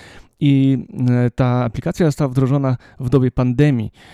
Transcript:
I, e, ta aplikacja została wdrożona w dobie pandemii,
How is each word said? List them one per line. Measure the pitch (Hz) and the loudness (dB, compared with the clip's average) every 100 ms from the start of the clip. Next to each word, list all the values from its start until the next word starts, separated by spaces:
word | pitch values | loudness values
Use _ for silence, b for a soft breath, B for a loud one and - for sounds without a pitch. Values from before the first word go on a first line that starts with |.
| B B B - | B B B -2
I, | 143 139 135 135 - - 123 | 2 2 2 0 -4 -4 0
e, | 123 123 | 0 0
ta | - 127 123 | 0 0 0
aplikacja | 120 123 165 - 165 | -2 -4 -6 -2 0
została | 139 143 | 0 -4
wdrożona | 127 131 143 135 131 B B | 0 0 0 -2 -4 B B
w | 123 | 0
dobie | 135 127 | 2 2
pandemii, | - 127 123 147 123 107 B B | 0 0 2 2 2 -4 B B